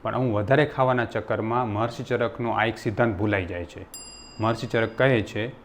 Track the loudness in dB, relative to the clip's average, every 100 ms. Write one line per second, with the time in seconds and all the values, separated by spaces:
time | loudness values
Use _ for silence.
0 | -2 0 0 0 4 4 4 2 2 2
1 | 0 -4 -2 -2 0 -2 0 0 -2 -4
2 | -4 0 0 -2 -2 2 0 0 -4 2
3 | 0 2 0 0 -2 -6 -8 -12 -16 -18
4 | -20 -20 -18 -2 0 0 -2 0 0 2
5 | 4 4 0 -6 -6 -10